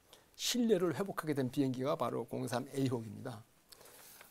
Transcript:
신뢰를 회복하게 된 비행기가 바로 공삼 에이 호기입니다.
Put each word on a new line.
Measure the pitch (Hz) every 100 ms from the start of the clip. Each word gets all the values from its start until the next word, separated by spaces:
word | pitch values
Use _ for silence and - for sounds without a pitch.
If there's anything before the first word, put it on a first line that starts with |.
| _ - _
신뢰를 | - - 240 233 190 175 143
회복하게 | 196 - 156
된 | 139 127
비행기가 | 147 135 127 131
바로 | 160 120 127
공삼 | 117 123 127 120 135
에이 | 135 135
호기입니다. | 123 110 104 123 110 - _ _ - - - - - -